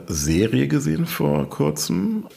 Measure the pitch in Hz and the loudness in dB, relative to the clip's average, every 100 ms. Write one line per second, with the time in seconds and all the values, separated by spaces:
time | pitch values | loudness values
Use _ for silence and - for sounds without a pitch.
0 | - 82 73 80 110 131 139 147 147 156 | -6 -2 2 4 4 2 2 0 0 0
1 | 165 - 147 - 143 - 147 151 - 85 | -2 -2 0 0 0 -2 -2 -2 -2 0
2 | 208 214 - | 0 -2 -6